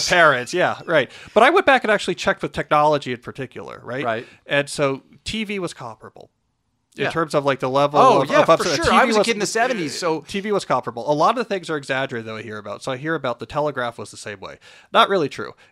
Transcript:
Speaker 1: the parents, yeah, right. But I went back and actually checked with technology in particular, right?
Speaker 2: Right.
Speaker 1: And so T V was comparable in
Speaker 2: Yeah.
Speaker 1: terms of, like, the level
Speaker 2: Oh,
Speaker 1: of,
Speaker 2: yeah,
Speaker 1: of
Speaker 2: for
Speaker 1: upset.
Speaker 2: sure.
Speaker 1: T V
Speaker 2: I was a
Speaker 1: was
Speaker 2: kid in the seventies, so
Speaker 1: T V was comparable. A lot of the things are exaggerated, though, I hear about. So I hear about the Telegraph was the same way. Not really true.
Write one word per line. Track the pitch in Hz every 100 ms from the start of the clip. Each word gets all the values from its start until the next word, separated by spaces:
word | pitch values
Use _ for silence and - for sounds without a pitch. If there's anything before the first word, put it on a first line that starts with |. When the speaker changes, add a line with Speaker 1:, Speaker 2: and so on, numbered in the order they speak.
| -
Speaker 1:
the |
parents, | 180 160 131 123
yeah, | 175 151 104 -
right. | 156 127 - -
But | -
I | 247
went | 359 330
back | 262
and | 220
actually | 208 -
checked | 175 - 190
with | 156
technology | - 151 151 151 151 131
in | 120
particular, | - 151 127 113 71 57
right? | - 127
Speaker 2:
Right. | 123 110 - - -
Speaker 1:
And | 143 143
so | - 139 135 _ _
T | - 220
V | 208 202
was | 175
comparable | - 123 110 107 - - _ _ _ _ _ _ -
in |
Speaker 2:
Yeah. | 143
Speaker 1:
terms | 165 160
of, | 151
like, | 139 131
the | 131
level | 135 143 180
Speaker 2:
Oh, | 254 208
Speaker 1:
of, | 135
Speaker 2:
yeah, | 294
Speaker 1:
of | -
Speaker 2:
for |
Speaker 1:
upset. | 330 190 143
Speaker 2:
sure. | -
Speaker 1:
T |
V | 190
Speaker 2:
I |
was | 247 220
a |
Speaker 1:
was | 208
Speaker 2:
kid |
in | 208
the |
seventies, | 196 226 247 233 151 117
so | 180 160
Speaker 1:
T | 151 202
V | 202
was | 202
comparable. | - 131 120 117 120
A |
lot | 147 180
of | 240
the |
things | 226 196 160
are | 156
exaggerated, | 135 131 135 123 113
though, | 110
I |
hear | 110 107
about. | 104 107
So | -
I | 127
hear | 151
about | 160 135 117
the |
Telegraph | 113 147 151 131 120 113
was | 104
the | -
same | - 101
way. | 92 69 - - _
Not | 190 226
really | 190 147
true. | - 82 - _